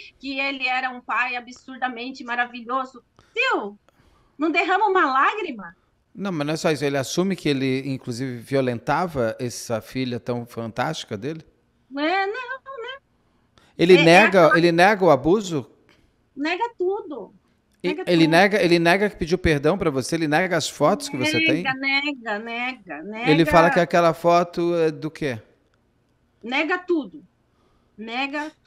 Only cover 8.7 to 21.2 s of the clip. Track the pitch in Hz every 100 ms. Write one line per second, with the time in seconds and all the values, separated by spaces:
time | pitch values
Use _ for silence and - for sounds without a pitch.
8.7 | 120 - 147 180 147 113 - 123 - -
9.7 | 113 - 131 127 120 - 120 117 - 113
10.7 | 104 135 160 - 104 123 160 - _ _
11.7 | _ _ 269 302 381 392 453 494 539 539
12.7 | 554 466 554 _ _ _ _ _ _ _
13.7 | - 170 180 160 175 214 190 160 175 170
14.7 | 165 185 214 185 139 151 208 190 156 117
15.7 | _ _ _ _ _ _ - 302 359 480
16.7 | 466 359 403 403 262 180 _ _ _ _
17.7 | _ 175 302 349 170 160 165 202 202 175
18.7 | 170 170 190 202 - 165 180 - 147 147
19.7 | 190 170 135 123 165 160 151 185 170 -
20.7 | - 147 208 277 131